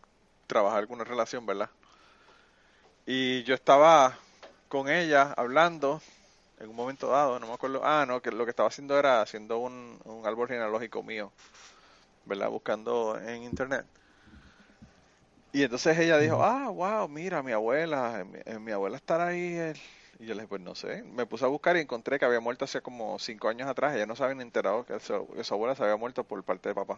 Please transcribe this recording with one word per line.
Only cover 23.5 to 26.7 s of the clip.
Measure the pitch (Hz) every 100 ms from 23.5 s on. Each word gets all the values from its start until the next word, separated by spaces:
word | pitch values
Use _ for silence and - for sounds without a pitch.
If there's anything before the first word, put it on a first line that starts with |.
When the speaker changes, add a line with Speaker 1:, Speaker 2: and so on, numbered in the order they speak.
| 120 135
Speaker 1:
atrás. | 123 135 135
Ella | 104
no | 117
se |
había | 127 135
ni |
enterado | 120 113 95 110 123
que | -
su, | - 104 -
que | -
su | 113
abuela | 104 117 131
se |
había | 107 107
muerto | 117 127
por | 117 101
parte | - 92
de | 101